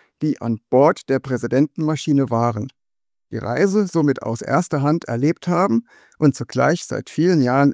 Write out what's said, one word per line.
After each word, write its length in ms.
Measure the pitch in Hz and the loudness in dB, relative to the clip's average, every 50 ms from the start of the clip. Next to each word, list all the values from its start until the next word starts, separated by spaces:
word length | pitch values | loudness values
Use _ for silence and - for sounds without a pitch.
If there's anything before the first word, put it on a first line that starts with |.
| _ _ _ _ | _ _ _ _
die 200 | 147 156 - - | -4 -4 -4 -4
an 180 | - 117 113 107 _ _ | -4 -6 -6 -6 _ _
Bord 380 | - 127 139 160 - - - | 4 4 4 4 2 0 -4
der 120 | - 135 127 | -4 -4 -4
Präsidentenmaschine 1120 | - 127 127 120 - 120 131 135 151 143 - - 156 151 156 143 - - 143 139 135 - | -2 -4 -6 -4 -2 0 2 2 0 0 -2 -4 -4 -2 -4 -4 -2 0 2 2 2 0
waren, 360 | 120 113 117 120 113 110 107 131 - _ _ _ _ _ _ _ _ _ _ _ | 0 0 0 0 -2 -4 -8 -8 -12 _ _ _ _ _ _ _ _ _ _ _
die 60 | 110 | -10
Reise 500 | 110 - 104 120 135 190 196 190 214 202 | -8 -6 -4 0 0 0 2 2 0 0
somit 360 | 180 - 165 151 143 135 - - | 0 0 0 2 2 0 -2 -4
aus 180 | 113 113 - | -6 -6 -6
erster 400 | - - 120 160 175 - - 143 | -4 -2 0 0 0 -2 -2 -2
Hand 240 | 135 147 156 170 - | 0 0 0 -2 -2
erlebt 420 | - 120 117 135 156 170 - - | -6 -4 0 0 0 -2 -2 -4
haben 380 | 175 175 165 185 202 226 233 - _ _ _ _ _ _ | -2 0 0 0 2 0 -2 -2 _ _ _ _ _ _
und 180 | _ 160 143 - | _ 2 2 2
zugleich 480 | - 123 - - 127 123 139 170 - - | 0 -8 -6 -2 0 2 2 0 -2 -4
seit 260 | - - 107 - - | -8 -8 -8 -8 -6
vielen 320 | - - 160 180 180 156 | -2 0 2 2 4 4
Jahren 300 | 127 123 127 139 143 143 | 2 2 2 4 4 2